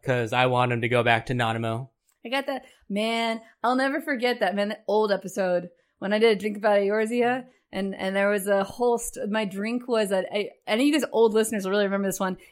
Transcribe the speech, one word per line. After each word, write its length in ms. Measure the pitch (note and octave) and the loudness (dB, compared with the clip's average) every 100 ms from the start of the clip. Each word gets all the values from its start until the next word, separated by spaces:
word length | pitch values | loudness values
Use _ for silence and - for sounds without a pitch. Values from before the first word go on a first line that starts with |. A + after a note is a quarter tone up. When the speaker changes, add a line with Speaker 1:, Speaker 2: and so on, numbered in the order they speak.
Speaker 1:
'cause 300 | - B2 A2 | -2 -2 0
I 140 | B2 B2+ | 2 2
want 240 | B2 B2 | 2 0
him 100 | A#2+ | 0
to 80 | A#2 | 0
go 140 | B2 | 2
back 240 | A#2 A2+ - | 4 2 0
to 60 | |
Nanamo. 560 | B2 A2+ A2+ A2+ A2+ C3 _ _ _ A#3 | -2 0 -2 -4 -6 -8 _ _ _ -6
Speaker 2:
I 40 | |
got 180 | C4+ C#4 | -4 -4
that. 180 | C4 - _ - | -8 -12 _ -8
Man, 520 | G3 A3 A3+ A3+ A3+ - - | -4 -2 -2 -2 -4 -10 -4
I'll 120 | A#3 B3+ | 0 2
never 260 | C4+ D4 | 0 -2
forget 380 | D#4 B3+ A#3+ A#3+ | -4 -2 0 0
that, 140 | G3 G3+ | 0 0
man, 140 | G3+ | -2
that 140 | G#3+ - | -4 0
old 240 | G#3+ G#3+ | 2 2
episode 580 | F#3+ F#3 G3+ F#3 F3+ F3 _ _ - | 0 -2 -4 0 0 -2 _ _ -10
when 140 | F#3+ | -2
I 60 | G#3+ | 4
did 160 | A3+ G3+ | 4 4
a 40 | |
drink 180 | G#3+ G3+ | -2 -2
about 220 | G#3+ G3+ | 2 4
Eorzea, 640 | G3 G#3+ A3 A#3+ A#3+ B3+ B3+ _ _ | 4 0 0 0 0 0 -8 _ _
and, 220 | F#3+ G3 - | -6 -6 -4
and 200 | F#3+ G3 | -2 0
there 140 | G3+ | 2
was 180 | G#3 G3 | 0 2
a 160 | G3 | 0
whole, 340 | G3 - A#3+ A#3 | 0 0 0 0
st-, 320 | - - G#3 | -4 -8 -4
my 140 | A3 G#3 | -2 -4
drink 420 | G3 G#3+ A#3+ B3 | -4 -4 -4 -2
was 240 | A3+ G3 | 0 2
a, 120 | G3 F#3 | 0 -2
a, 180 | G#3 F#3+ - - | -4 -6 -8 -4
any 180 | G#3+ | 2
of 40 | C#4+ | 4
you 60 | D4+ | 2
guys 100 | A#3+ | 2
old 220 | A3 A3+ | 4 4
listeners 300 | A3 A3 G#3+ F#3+ | 4 0 -2 0
will 60 | |
really 120 | G3+ G3+ | 0 0
remember 220 | G3 G3 | 0 -2
this 120 | F#3 | -2
one. 180 | F#3+ F3+ - | -4 -6 -10